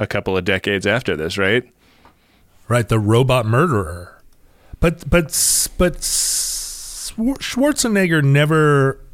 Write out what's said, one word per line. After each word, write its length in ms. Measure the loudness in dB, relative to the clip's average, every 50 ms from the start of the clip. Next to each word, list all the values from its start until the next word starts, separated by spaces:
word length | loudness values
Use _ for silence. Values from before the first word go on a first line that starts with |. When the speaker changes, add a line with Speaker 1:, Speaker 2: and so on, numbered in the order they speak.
Speaker 1:
a 60 | -6
couple 300 | -4 -4 -4 -2 -2 -2
of 80 | -2 0
decades 420 | 0 -2 0 0 -2 -2 0 0
after 300 | 0 0 0 0 -2 -4
this, 220 | -2 -4 -4 -2 -2
right? 260 | 0 2 0 0 -2 -4 _ _ _ _ _ _ _ -20 _ _ _ _ _ _ _ _ _ _ _ -2
Speaker 2:
Right, 200 | -2 -2 0 0
the 100 | 0 0
robot 480 | 2 4 4 4 4 2 2 0 0
murderer. 720 | 2 2 2 2 2 2 0 -2 -4 -8 -12 -14 -18 -20 -20 -20 -20 _ _ _ -20 _ _ _ -18 -6 0
But, 280 | 0 0 0 -2 -2 0
but, 180 | 2 2 2
s-, 420 | 0 -2 -2 0 0 0 0 -2 -2
but 280 | -2 0 0 0 0
s-, 1160 | -2 -6 -4 -4 -2 -2 -2 -2 -4 -4 -6 -6 -8 -10 -10 -12 -14 -14 -14 -14 -12 -12 -10 -6
Schwar-, 220 | -4 -2 -2 -2 -4
Schwarzenegger 840 | -6 -6 -2 0 0 2 2 0 0 0 2 2 2 2 2 2 4
never 800 | 4 4 4 4 4 4 4 4 4 4 4 2 2 0 -4 -10 -20